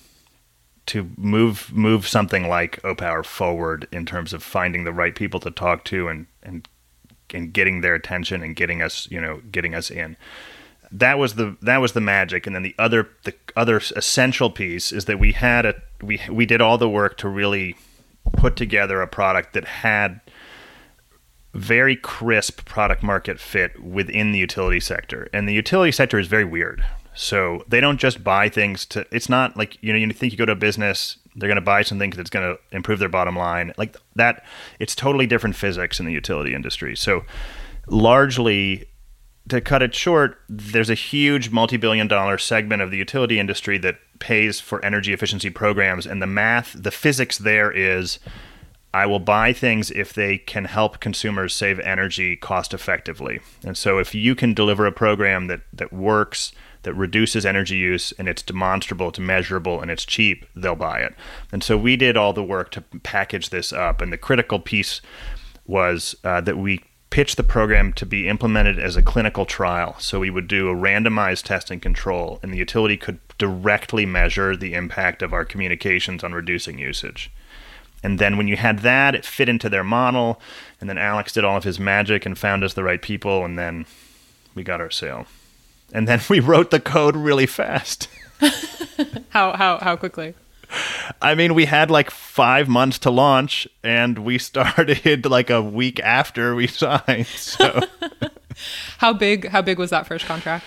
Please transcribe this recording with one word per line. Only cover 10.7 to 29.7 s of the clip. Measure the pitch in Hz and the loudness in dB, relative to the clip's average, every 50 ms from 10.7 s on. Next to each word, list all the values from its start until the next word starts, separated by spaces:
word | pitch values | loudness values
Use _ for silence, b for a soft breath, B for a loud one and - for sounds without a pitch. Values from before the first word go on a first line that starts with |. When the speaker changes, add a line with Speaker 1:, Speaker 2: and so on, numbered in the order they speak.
| B B _ _ | B B _ _
Speaker 1:
That | 95 101 120 131 139 143 | -2 0 2 2 2 2
was | 135 113 104 | 0 0 -2
the, | 117 110 101 95 - | -2 -4 -4 -6 -4
that | 101 117 131 135 | 0 0 2 2
was | 127 117 | 2 0
the | - 117 | 0 0
magic. | 107 101 98 98 92 87 90 90 - | 0 0 0 0 0 -2 -4 -6 -6
And | 101 95 | -6 -6
then | 92 | -6
the | 92 92 - - | -8 -6 -2 -2
other, | 113 113 117 113 104 - _ _ - | 0 2 2 2 0 -2 _ _ -12
the | 98 - _ _ - - | -12 -12 _ _ -6 -2
other | 117 117 117 110 104 - - - | 0 2 2 2 2 0 -4 -6
essential | 101 - - - 135 127 131 127 - 127 101 | -4 -2 0 2 2 2 2 2 2 0 0
piece | - - 98 87 85 90 - - | 0 -4 -6 -6 -6 -6 -6 -6
is | - 104 92 | -6 -4 -4
that | - 104 92 | -2 2 4
we | - - | 4 4
had | - - 123 123 120 120 113 | 6 4 2 4 4 4 2
a, | 104 - - - - - - | 0 -2 -4 -8 -20 -16 -10
we, | 104 104 107 - - - | -8 -6 -6 -6 -6 -2
we | 107 113 117 | 0 2 2
did | 110 117 113 | 4 4 4
all | 117 113 120 113 | 6 6 6 4
the | 120 110 | 4 2
work | 101 104 101 95 - - | 4 2 2 2 0 -4
to | - 101 | -6 -4
really | 95 101 101 101 101 98 92 90 b b b b b b b b b _ - - | -2 -2 0 0 0 -2 -4 -6 b b b b b b b b b _ -2 0
put | - - 127 123 - | 4 4 4 4 4
together | - 120 98 107 101 101 95 95 92 | 0 0 0 2 2 2 2 0 0
a | 92 | -2
product | - - 104 98 95 92 92 - - | -2 0 0 2 2 2 2 0 -2
that | - 95 - | -4 -6 -6
had | - - - - 110 107 104 104 95 92 - B B B B B B B B B B B B B B B B _ _ _ _ _ _ _ _ _ _ - | -6 -6 -2 0 2 2 2 2 0 -2 -8 B B B B B B B B B B B B B B B B _ _ _ _ _ _ _ _ _ _ -12
very | 98 95 107 117 123 131 135 127 | -6 0 2 4 6 6 4 2
crisp | - - - - - 113 117 110 107 - - - - - | 0 -4 -10 -10 -4 0 2 2 2 0 -2 -6 -10 -14
product | - - 110 104 98 - - | -6 -2 0 2 2 2 0
market | 107 104 98 92 - 101 87 - | 0 0 0 0 -2 -6 -8 -10
fit | - - - 95 90 85 - - | -8 -4 -2 0 0 -2 -4 -10
within | - 90 92 98 92 82 - 107 107 104 | -12 -6 -4 -4 -4 -2 -2 0 0 0
the | 104 95 | 0 0
utility | 90 - - 98 92 92 90 85 | -2 -2 -2 -2 0 0 0 0
sector. | - - 90 - - - - - - - | -2 -4 -6 -6 -8 -8 -10 -10 -8 -6
And | - 104 101 104 | -6 -4 -2 0
the | 104 | 0
utility | 107 - - 180 190 180 156 | -2 0 2 2 4 4 4
sector | - - 135 - 113 104 | 4 2 2 2 2 0
is | 90 | 2
very | 92 107 110 101 | 2 2 2 2
weird. | 85 82 85 82 82 - - B B B B B - - | 0 -2 -4 -4 -4 -2 -2 B B B B B -16 -12
So | - - - 104 98 92 85 87 87 - - | -10 -6 -2 0 0 0 0 -2 -6 -2 0
they | 117 120 | 2 4
don't | 139 143 143 123 | 4 4 2 2
just | 135 131 - 101 90 | 2 0 0 0 0
buy | 101 95 101 104 107 | 2 4 4 4 2
things | - 107 101 101 95 - - | 2 0 0 0 -2 -6 -8
to, | - - 104 - - | -8 -8 -8 -6 -6
it's | 113 117 - - | -6 -4 0 2
not | 127 131 127 - - | 2 2 2 0 -2
like, | 107 107 - | -4 -6 -6